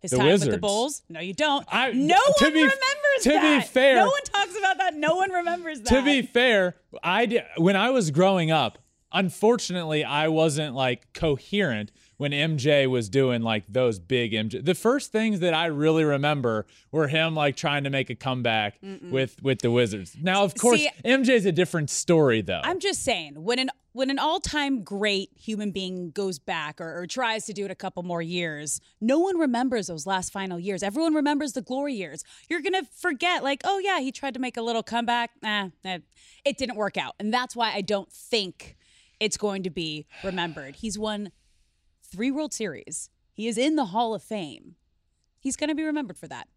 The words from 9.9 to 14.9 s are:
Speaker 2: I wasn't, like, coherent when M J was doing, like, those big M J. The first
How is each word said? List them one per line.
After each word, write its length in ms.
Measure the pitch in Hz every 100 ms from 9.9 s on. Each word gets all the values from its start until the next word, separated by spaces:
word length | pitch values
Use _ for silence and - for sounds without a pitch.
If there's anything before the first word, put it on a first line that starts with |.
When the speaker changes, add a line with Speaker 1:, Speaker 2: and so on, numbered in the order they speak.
| 156
Speaker 2:
I 240 | 131 143 156
wasn't, 460 | 160 160 147 151
like, 380 | 127 131 123 _
coherent 800 | - 165 139 - 202 185 110 104 _ _ _
when 160 | 143
M 240 | 143 156 156
J 280 | 131 147 135
was 200 | 127 107
doing, 340 | 131 131 120
like, 220 | 117 107 95
those 320 | 107 127 104
big 340 | 87 127 117
M 140 | 110 110
J. 100 | 95
The 140 | 135
first 380 | 185 220